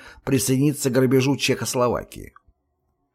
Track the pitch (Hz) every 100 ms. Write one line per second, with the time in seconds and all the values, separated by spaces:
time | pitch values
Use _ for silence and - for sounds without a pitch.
0 | - - - 131 127 131 147 139 139 123
1 | 127 131 131 131 - 123 113 127 123 92
2 | - - - _ _ _ _ _ _ _
3 | _